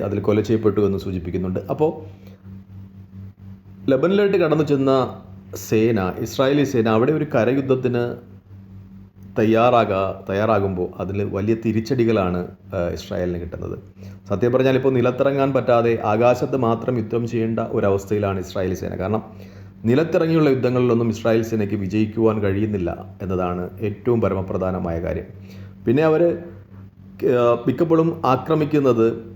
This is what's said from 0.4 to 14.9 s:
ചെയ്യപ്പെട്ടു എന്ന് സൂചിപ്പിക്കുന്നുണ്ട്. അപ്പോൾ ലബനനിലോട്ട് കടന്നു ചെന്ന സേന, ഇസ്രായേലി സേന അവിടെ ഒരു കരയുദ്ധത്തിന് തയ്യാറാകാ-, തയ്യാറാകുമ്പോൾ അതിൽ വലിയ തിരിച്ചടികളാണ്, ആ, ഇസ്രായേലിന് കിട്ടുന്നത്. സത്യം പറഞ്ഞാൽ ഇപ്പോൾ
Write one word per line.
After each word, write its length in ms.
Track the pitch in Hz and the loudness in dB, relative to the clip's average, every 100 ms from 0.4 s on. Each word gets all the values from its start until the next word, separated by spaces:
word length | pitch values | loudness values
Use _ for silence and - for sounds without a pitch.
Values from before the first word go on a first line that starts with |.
| 101 | 2
ചെയ്യപ്പെട്ടു 340 | 110 107 101 101 | 2 2 2 2
എന്ന് 120 | 95 | 0
സൂചിപ്പിക്കുന്നുണ്ട്. 540 | 98 92 87 90 92 95 - | -4 -6 -4 -4 -4 -4 -4
അപ്പോൾ 180 | 135 156 - - - - - - - - 95 95 95 95 - - - - - - - - | -2 -2 -2 -12 -20 -20 -20 -20 -20 -18 -20 -20 -20 -20 -18 -18 -18 -20 -20 -20 -8 0
ലബനനിലോട്ട് 480 | 131 160 202 202 196 | 2 4 4 4 4
കടന്നു 220 | 165 151 156 | 2 2 2
ചെന്ന 220 | 143 135 135 120 98 - - - - - | 2 4 4 2 -4 -16 -20 -16 -12 0
സേന, 340 | 110 113 113 92 - | 2 4 2 0 -4
ഇസ്രായേലി 400 | - - 135 147 135 | -6 0 2 2 2
സേന 160 | 131 113 110 | 2 4 4
അവിടെ 160 | 127 151 | 4 2
ഒരു 80 | 147 | 0
കരയുദ്ധത്തിന് 680 | 127 110 139 131 127 127 120 120 - - - - - - - - - - - - - | 0 2 2 2 0 0 -2 -2 -6 -14 -20 -20 -20 -20 -20 -20 -20 -20 -20 -10 0
തയ്യാറാകാ-, 760 | 110 110 120 120 104 95 95 92 - | 2 4 6 4 4 2 -2 -4 -4
തയ്യാറാകുമ്പോൾ 600 | 98 110 104 98 90 90 - | -2 2 2 2 -2 -4 -6
അതിൽ 160 | 95 101 98 95 | -6 -4 -4 -2
വലിയ 180 | 104 113 | -2 -2
തിരിച്ചടികളാണ്, 760 | 117 107 110 127 113 110 90 90 90 - - 95 | 0 -2 0 0 2 2 2 -2 -6 -10 -10 -4
ആ, 20 | 87 87 | -4 -4
ഇസ്രായേലിന് 420 | - 95 90 87 | -8 -6 -4 -6
കിട്ടുന്നത്. 340 | 85 87 87 90 - - - - - | -8 -10 -10 -12 -14 -20 -18 -16 -8
സത്യം 220 | 95 117 | -2 2
പറഞ്ഞാൽ 220 | 127 131 135 | 2 4 2
ഇപ്പോൾ 120 | 135 | 2